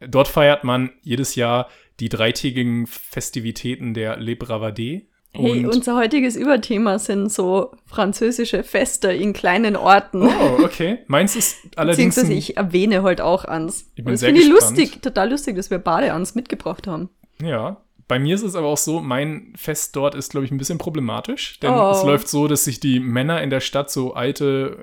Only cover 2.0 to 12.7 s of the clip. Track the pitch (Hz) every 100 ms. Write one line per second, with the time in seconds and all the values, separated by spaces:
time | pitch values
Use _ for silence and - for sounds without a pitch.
2 | 113 117 113 - 139 127 120 117 117 -
3 | - - - 123 113 - 123 131 123 110
4 | 110 113 113 117 120 110 110 107 117 185
5 | - _ _ - 233 240 240 240 247 240
6 | 226 294 254 226 262 254 208 208 220 185
7 | - 202 208 - 180 190 - - - -
8 | 190 - 233 240 233 190 - - 262 -
9 | 196 170 208 196 185 185 220 - 180 196
10 | - 185 240 - - 127 - - 170 240
11 | - 131 202 233 - - - - 160 170
12 | 185 247 170 - - - 190